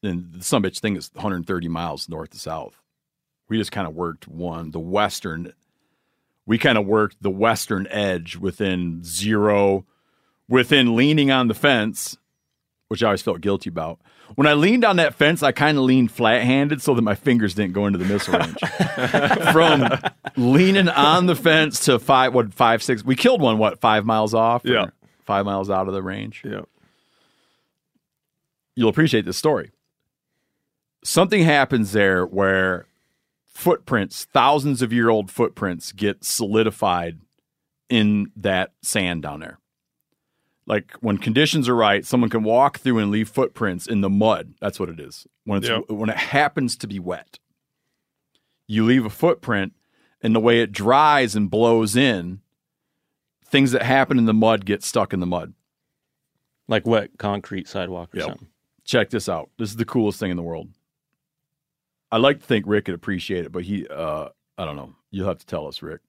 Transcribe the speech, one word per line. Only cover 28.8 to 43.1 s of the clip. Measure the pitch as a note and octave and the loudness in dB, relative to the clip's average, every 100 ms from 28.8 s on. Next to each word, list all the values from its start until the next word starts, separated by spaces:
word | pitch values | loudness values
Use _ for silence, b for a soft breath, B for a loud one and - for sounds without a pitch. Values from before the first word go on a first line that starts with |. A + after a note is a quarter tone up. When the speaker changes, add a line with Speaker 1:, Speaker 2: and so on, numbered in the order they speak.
| A2+ | 0
Speaker 1:
appreciate | G#2 D#3+ A2+ | 4 2 2
this | F#2 F#2 | -2 -2
story. | D3+ C3 - _ _ _ _ _ _ _ _ _ _ _ _ _ | -2 -2 -6 _ _ _ _ _ _ _ _ _ _ _ _ _
Something | - - F#3 G#3 | -4 0 2 4
happens | E3 D3 C3+ C3 G#2 | 4 4 2 0 0
there | G#2+ G2 F#2 F2+ | 2 2 2 0
where | G2 G2 F#2+ F#2+ F2+ - _ _ _ _ _ | 0 0 2 0 -2 -8 _ _ _ _ _
footprints, | _ - F3 E3+ - A#2+ G2 - | _ -4 0 0 0 -2 -2 -8
thousands | - C#3+ B2+ D3 C#3+ B2+ | -4 2 4 2 0 -2
of | A#2+ | -2
year | A#2+ A#2 | 2 2
old | A2+ G2 | 2 -2
footprints, | - A#2 - G2+ F2 - | -2 -4 -2 -6 -6 -12
get | F#2+ G#2 G2 | -6 -4 -4
solidified | - - G#2+ A2 A2 - G2+ F2 E2+ E2 _ _ _ _ _ _ _ | -8 -6 -2 0 0 0 -2 -2 -4 -12 _ _ _ _ _ _ _
in | A#2+ G#2 G#2 G2+ - | 2 2 2 -2 -4
that | G2 F#2+ F#2 _ | -2 -2 -4 _
sand | - A2 F#2 E2+ | -6 -2 -2 -4
down | D2+ D2 | -8 -12
there. | D#2+ - _ _ _ _ _ _ _ _ _ _ - | -16 -20 _ _ _ _ _ _ _ _ _ _ -4
Like, | G#2+ - - | -4 -4 -10
when | A2+ G2+ | -4 -4
conditions | A#2 A2+ D3+ D#3+ B2 | 0 2 2 0 0
are | A#2+ | 2
right, | G#2+ G2+ - | 4 2 0
someone | B2+ A#2 | 0 0
can | A2+ | 0
walk | A2 A#2+ C#3 - | 0 2 2 0
through | C3 A#2 | -2 0
and | G#2 | 0